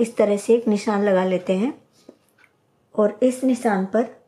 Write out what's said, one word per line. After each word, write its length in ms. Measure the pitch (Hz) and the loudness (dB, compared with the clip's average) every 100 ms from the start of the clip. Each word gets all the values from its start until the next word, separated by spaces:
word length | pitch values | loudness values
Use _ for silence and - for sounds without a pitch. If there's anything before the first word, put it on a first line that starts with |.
इस 160 | 226 - | -4 0
तरह 200 | 208 202 | 0 0
से 160 | - | 2
एक 140 | 233 226 | 2 2
निशान 340 | 202 220 202 | -2 0 0
लगा 200 | 208 185 | 2 2
लेते 280 | 185 180 180 | 2 -2 -2
हैं 180 | 190 254 - _ _ - - _ _ _ _ _ _ _ | -2 -2 -6 _ _ -20 -20 _ _ _ _ _ _ _
और 240 | - 208 208 | -2 -2 2
इस 200 | 254 254 | -2 0
निशान 400 | 262 240 233 196 190 | -2 0 0 -2 0
पर 200 | 214 254 - | -2 -2 -8